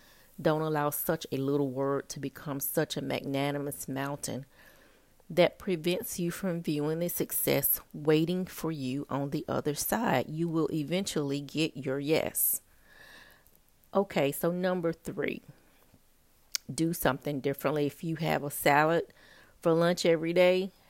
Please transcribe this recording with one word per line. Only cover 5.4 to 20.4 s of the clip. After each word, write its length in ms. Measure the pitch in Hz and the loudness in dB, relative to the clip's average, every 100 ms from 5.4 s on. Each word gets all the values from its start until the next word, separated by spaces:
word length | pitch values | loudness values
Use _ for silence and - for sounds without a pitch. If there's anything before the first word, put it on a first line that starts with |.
| 175 - | 4 2
prevents 600 | - 175 170 180 - - | -4 -2 0 -2 -4 -4
you 120 | 170 | -4
from 320 | - 190 170 | -4 -4 -4
viewing 380 | 170 147 147 160 | -2 -2 0 -2
the 80 | 170 | -2
success 720 | - 170 - - 135 139 - - | -2 -4 -2 2 2 2 -2 -6
waiting 540 | 156 151 156 160 180 185 | -2 4 4 4 0 -4
for 240 | - 160 | -6 -6
you 360 | 156 127 139 - | -4 -4 -4 -4
on 200 | 139 143 | -4 -2
the 140 | 151 349 | -4 -2
other 260 | 131 151 | -2 -2
side. 520 | 147 - 220 240 139 - | -2 -2 0 2 0 0
You 200 | 156 170 | -2 -2
will 220 | 160 156 | 0 0
eventually 680 | 156 143 180 196 160 143 143 | -2 -2 -2 -2 -2 -2 -2
get 360 | 143 147 160 - | -4 -2 -2 -2
your 220 | 135 135 | -4 -2
yes. 640 | 143 160 - - - - - _ _ - - - - - _ _ _ _ _ | 2 2 2 -2 -2 -2 -8 _ _ -20 -20 -20 -20 -20 _ _ _ _ _
Okay, 380 | 196 196 185 139 | 0 2 2 0
so 180 | - 170 | 2 -2
number 420 | 180 185 180 165 | 0 0 0 -2
three, 500 | 165 - 190 - - - - _ _ _ - _ _ _ _ _ - - | -4 -6 -4 -4 -6 -12 -20 _ _ _ -20 _ _ _ _ _ -12 -8
do 200 | 135 165 | -4 -2
something 480 | 175 139 139 147 143 | 0 0 0 -2 -4
differently. 460 | 139 139 143 151 143 | -2 -2 0 0 0
If 180 | - | -2
you 120 | 165 160 | -6 -2
have 280 | 156 147 | 0 0
a 60 | 143 | -2
salad, 540 | - - 147 156 170 - - - - - _ | 0 4 6 6 4 0 -10 -20 -20 -20 _
for 120 | 170 | 2
lunch 340 | 165 170 175 175 | 4 4 4 4
every 260 | 165 165 | 4 4
day, 400 | 175 | 6